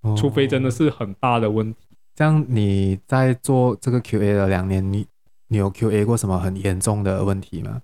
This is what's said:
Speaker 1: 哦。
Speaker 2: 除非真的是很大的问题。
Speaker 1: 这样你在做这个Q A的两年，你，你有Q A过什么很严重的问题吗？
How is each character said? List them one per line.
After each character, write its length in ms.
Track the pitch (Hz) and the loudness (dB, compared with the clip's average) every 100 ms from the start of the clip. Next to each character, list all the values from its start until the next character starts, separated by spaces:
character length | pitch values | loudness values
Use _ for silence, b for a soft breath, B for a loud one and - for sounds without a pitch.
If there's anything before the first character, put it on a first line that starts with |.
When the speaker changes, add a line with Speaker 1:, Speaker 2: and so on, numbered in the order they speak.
Speaker 1:
哦。 140 | 110 107 | 0 0
Speaker 2:
除 120 | 143 | 0
非 200 | 120 139 | 0 0
真 120 | 135 | 0
的 80 | 131 | -2
是 220 | 117 156 | 0 0
很 240 | - 104 | 0 -10
大 240 | 95 127 120 | -4 0 2
的 100 | 110 | 2
问 240 | 107 110 | 0 -4
题。 140 | 110 - - - - | -8 -20 -20 -20 -2
Speaker 1:
这 80 | |
样 200 | 156 156 135 | 2 2 2
你 500 | 117 104 98 98 95 - | 0 2 2 2 -2 -2
在 260 | 131 131 | 0 2
做 420 | 123 - 131 123 107 | 0 0 2 2 0
这 120 | - | -2
个 80 | 123 | -2
Q 200 | - 107 | -2 0
A 100 | 101 | 2
的 160 | 101 95 | 2 2
两 180 | 95 95 | 0 0
年， 240 | 95 95 | -2 0
你， 140 | 101 107 _ _ - - | -4 -6 _ _ -20 -4
你 100 | 110 | -2
有 140 | 98 | -2
Q 220 | - 113 | -2 0
A 120 | 107 | 2
过 120 | 104 117 | 2 0
什 120 | 98 | 0
么 80 | 104 | -2
很 200 | 95 95 | -2 -2
严 240 | 95 92 | -2 -2
重 240 | 110 107 | 0 0
的 180 | 98 95 | 0 0
问 180 | 98 98 | -2 -2
题 220 | - - | -6 -10
吗？ 200 | 101 117 | -8 -10